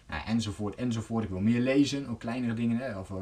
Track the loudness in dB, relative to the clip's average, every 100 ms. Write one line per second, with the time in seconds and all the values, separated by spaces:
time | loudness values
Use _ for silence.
0 | -10 -8 0 0 0 -2 -4 -2 -2 -2
1 | 0 -2 0 2 4 4 4 4 4 2
2 | -6 -6 -4 -2 -2 0 0 0 -2 -6
3 | -6 -6